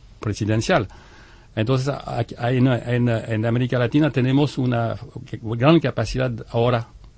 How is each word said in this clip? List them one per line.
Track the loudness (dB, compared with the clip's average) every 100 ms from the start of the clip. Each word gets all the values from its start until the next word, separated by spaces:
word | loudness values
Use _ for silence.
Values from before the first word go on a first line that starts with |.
| -18 -8
presidencial. | -6 -2 0 0 2 2 0 -10 -20 -20 -20 -20 -10 -4
Entonces, | 0 0 0
a-, | -6 -6 -6 -6 -4
a-, | -2
en, | 2 2
en, | 2 -2 0 0
en | 0 -2 -2 0
América | 0 0 0
Latina | 2 2 2
tenemos | 2 2 2 0 0
una | -2 0 -2 -6 -10 -16 -12 -10
gran | -6 2 4 4
capacidad | 2 -2 -4 -2 -4 -6 -4
ahora | 0 2 2 -2 -16 -20